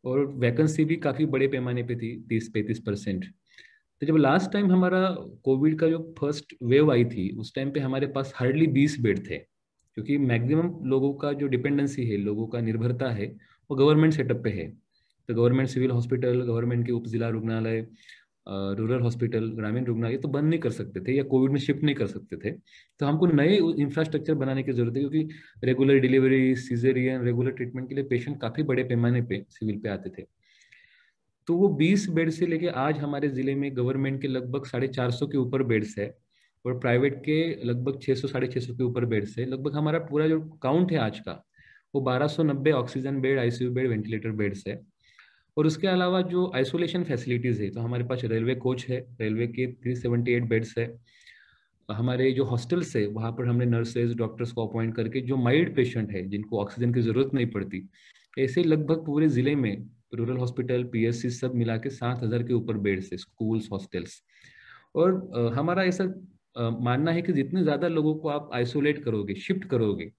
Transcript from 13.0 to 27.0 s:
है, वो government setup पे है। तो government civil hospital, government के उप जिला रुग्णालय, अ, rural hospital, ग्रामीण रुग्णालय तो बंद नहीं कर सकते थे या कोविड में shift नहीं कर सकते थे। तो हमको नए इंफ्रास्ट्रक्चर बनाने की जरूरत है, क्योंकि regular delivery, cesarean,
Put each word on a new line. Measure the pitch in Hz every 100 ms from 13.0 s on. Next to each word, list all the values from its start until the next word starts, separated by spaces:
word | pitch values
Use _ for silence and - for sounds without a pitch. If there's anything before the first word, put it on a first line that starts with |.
| 131
है, | 107 113 - _ _ _
वो | 135
government | 143 151 160
setup | 156 123 120
पे | 117
है। | 101 80 - _ _ _ _ -
तो |
government | 113 120 131 131
civil | 131 127
hospital, | 120 117 127 123 123
government | 120 117 120 120 120
के |
उप | 117 117
जिला | 113 117
रुग्णालय, | 110 110 113 113 113 117 - - - _ _ -
अ, | 98 98
rural | 101 110 123
hospital, | 120 120 120 113 113
ग्रामीण | 110 107 117
रुग्णालय | 123 113 117 127
तो | 147
बंद | 143
नहीं | 151 165
कर | 143
सकते | - 95 95
थे | 95
या | 135
कोविड | 135 131 131
में | 143
shift | - 139
नहीं | 151
कर | 139 101
सकते | - - 92
थे। | 104 170 _ - _ _
तो | 143
हमको | 156 175
नए | 151 151 202
इंफ्रास्ट्रक्चर | 165 160 143 156 156 151 156
बनाने | 147 131 135
की | 135
जरूरत | 123 117 127
है, |
क्योंकि | 139 156 156 - - -
regular | 127 127 135 139
delivery, | 127 131 131 131 131 123
cesarean, | - 120 127 127